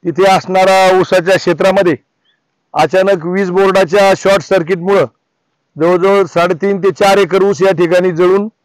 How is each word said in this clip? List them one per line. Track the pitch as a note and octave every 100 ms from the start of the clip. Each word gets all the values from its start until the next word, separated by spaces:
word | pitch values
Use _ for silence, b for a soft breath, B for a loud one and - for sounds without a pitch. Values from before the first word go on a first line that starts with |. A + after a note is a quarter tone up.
| F3+
तिथे | D3+ F#3+
असणारा | F#3 - F#3 F#3+ F#3+ F#3+ F#3
ऊसाच्या | F3 F#3 E3+ F#3
क्षेत्रामध्ये | - D#3+ F#3 F#3+ F3+ C3+ _ _ _ _ _ _ _
अचानक | - D#3 F#3 F#3+ G3 D#3+
वीज | F#3 F#3+
बोर्डाच्या | F3+ G3 F#3+ F#3 G3 G3 F#3+
शॉर्ट | F#3+ G3
सर्किटमुळं | - G3 D#3+ F#3 F3 G3 C3+ _ _ _ _ _ _ -
जवळजवळ | E3 F3+ F#3+ G3+
साडेतीन | F#3 - F3 F3 G3 G3
ते | F#3
चार | D#3+ G3+ G3+
एकर | F#3+ F#3+
ऊस | G3 E3
या | F#3+
ठिकाणी | F3 F3 F3+ F3+
जळून | E3 F3+ F#3+ G#3+ _